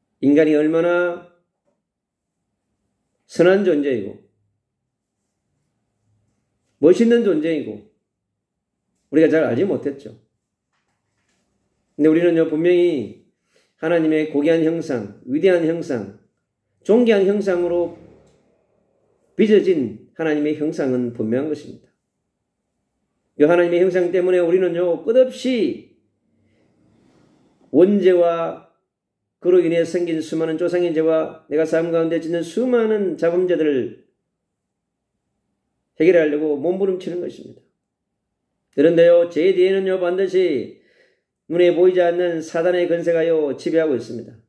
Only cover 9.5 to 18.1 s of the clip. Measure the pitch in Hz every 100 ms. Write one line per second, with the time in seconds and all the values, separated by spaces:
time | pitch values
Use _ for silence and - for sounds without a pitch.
9.5 | 120 202 131 143 135 107 - _ _ _
10.5 | _ _ _ _ _ _ _ _ _ _
11.5 | _ _ _ _ - 151 160 175 165 160
12.5 | 156 170 180 175 147 104 - _ _ _
13.5 | _ _ _ 160 170 160 156 156 143 151
14.5 | 165 160 165 151 123 104 - 127 143 190
15.5 | 175 160 165 147 123 98 - _ _ _
16.5 | _ _ _ - 226 233 208 190 208 190
17.5 | 175 175 175 170 - -